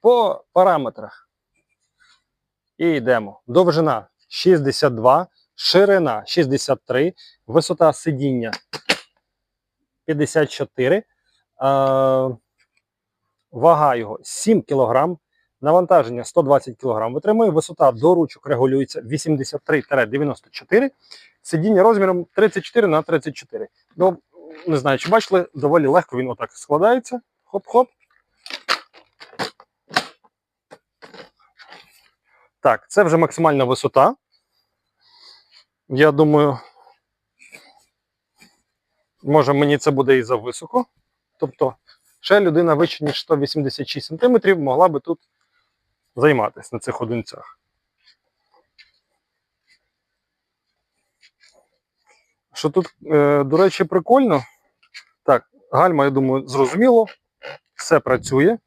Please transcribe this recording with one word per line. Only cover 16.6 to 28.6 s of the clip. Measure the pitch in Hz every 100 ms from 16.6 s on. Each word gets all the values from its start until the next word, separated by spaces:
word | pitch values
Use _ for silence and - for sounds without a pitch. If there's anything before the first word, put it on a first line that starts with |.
| - 117
кілограм | 131 110 113
витримує, | 131 196 214 220
висота | 156 - 175 143
до | 117 147
ручок | 175 156 - -
регулюється | 131 131 135 135 -
вісімдесят | 117 147 165 151 131 143
три | - 156 - 135 110
дев'яносто | 127 147 120 _
чотири, | - - 208 269 _ _ - _ _
сидіння | - 160 185 208
розміром | 208 214 190 180
тридцять | 170 - 208 -
чотири | - 233 208
на | 156
тридцять | 160 165 156 139
чотири. | - 110 107 _ _ -
Ну, | 180 175 _ _ 156 160 180
не | 151
знаю, | 135 135
чи | -
бачили, | 220 - 185 175
доволі | 151 143 165 143
легко | 160 - 123
він | 127
отак | 123 113
складається. | - - 147 202 254 240 247 _ _ _
Хоп-хоп. | 196 - 240 254 _ _ _ _ _ - -